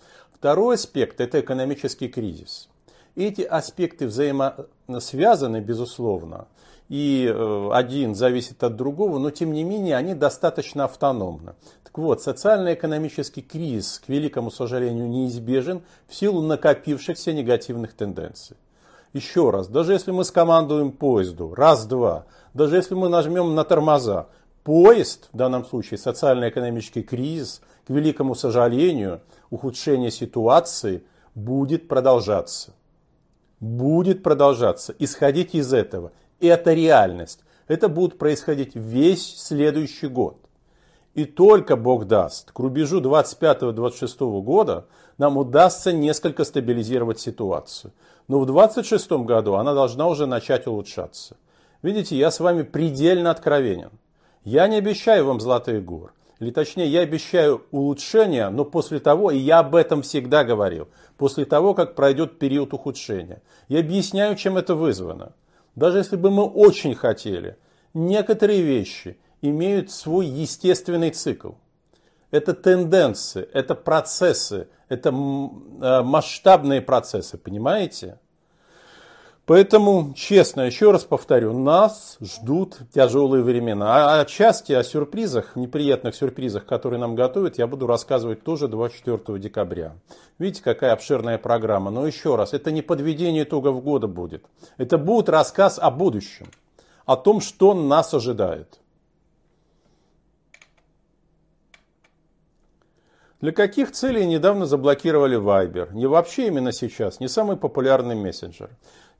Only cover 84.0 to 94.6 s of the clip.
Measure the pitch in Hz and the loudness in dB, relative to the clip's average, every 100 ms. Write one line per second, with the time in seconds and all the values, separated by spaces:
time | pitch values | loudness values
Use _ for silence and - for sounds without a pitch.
84 | 147 156 143 - 220 220 - 127 120 151 | 4 4 2 2 2 2 0 -2 0 -4
85 | 147 214 208 120 - 123 123 151 143 127 | -6 -6 -4 -4 -6 -8 -6 -2 0 0
86 | 120 - 131 - 123 101 - 117 127 120 | -2 -4 -6 -4 -8 -6 -6 -6 -4 -6
87 | 117 113 127 196 185 - 117 139 120 117 | -4 -2 0 0 -4 -2 -4 -4 -2 -2
88 | - 131 113 110 156 160 135 110 117 - | 0 -2 -2 -8 -6 -4 -4 -4 -6 -6
89 | 123 113 - 98 101 107 92 87 80 82 | -6 -6 -6 -10 -8 -6 -6 -6 -10 -14
90 | _ - _ - 190 196 131 - 131 107 | _ -20 _ -8 -8 -4 -4 0 0 0
91 | - 131 117 113 117 117 110 98 98 117 | 0 -4 -2 -4 -2 -2 0 -2 -2 -6
92 | 151 - 160 117 98 143 156 156 160 139 | -6 -4 -2 0 -2 -4 -4 -6 -4 -4
93 | 156 151 175 156 147 151 139 127 139 135 | -4 -4 -2 -2 -2 -2 -2 -2 -2 -2
94 | 107 87 87 78 _ _ | -2 -8 -12 -14 _ _